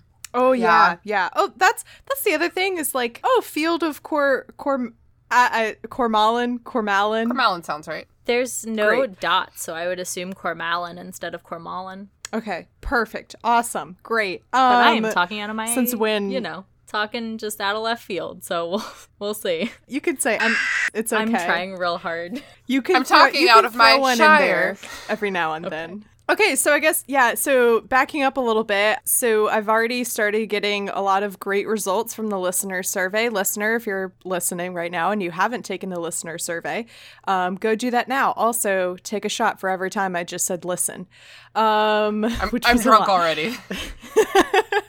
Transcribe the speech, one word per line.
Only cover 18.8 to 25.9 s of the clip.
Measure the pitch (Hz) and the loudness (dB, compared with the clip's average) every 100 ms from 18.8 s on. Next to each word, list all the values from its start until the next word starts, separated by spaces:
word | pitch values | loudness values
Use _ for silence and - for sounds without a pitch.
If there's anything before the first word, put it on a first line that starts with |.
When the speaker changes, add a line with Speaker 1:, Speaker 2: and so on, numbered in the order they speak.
| - - - _ | -6 -14 -20 _
Speaker 3:
we'll | 208 | -8
see. | 214 202 165 226 - _ | -4 -2 -2 -4 -8 _
Speaker 1:
You | 269 | -4
could | 349 269 | -4 -2
say, | 262 214 | 0 0
Speaker 3:
I'm, | 226 220 - - - | 0 0 0 -2 -2
Speaker 1:
it's | 208 220 | -4 -2
okay. | 226 | 0
Speaker 3:
I'm | 220 | 0
trying | 220 175 170 190 185 | 0 0 -2 -2 -4
real | 175 170 | -4 -4
hard. | 185 165 175 247 - - - | -6 -8 -8 -10 -14 -20 -2
Speaker 1:
You | 262 | -2
can | 240 349 | 2 2
Speaker 2:
I'm | |
Speaker 1:
throw, | 254 320 | 4 6
Speaker 2:
talking | 269 294 | 6 4
Speaker 1:
you | 294 | 6
Speaker 2:
out | 226 | 8
Speaker 1:
can | 233 | 6
Speaker 2:
of | |
my | 226 226 254 | 6 6 6
Speaker 1:
throw | |
one | 262 | 4
in | 240 | 6
Speaker 2:
shire. | 311 302 262 | 6 8 6
Speaker 1:
there | 175 185 196 - - - | 2 0 -4 -12 -16 -8
every | 208 202 | -4 -2
now | 185 160 | -2 -2
and | 156 165 | -4 -6
Speaker 3:
Okay. | 156 | -8
Speaker 1:
then. | 165 | -10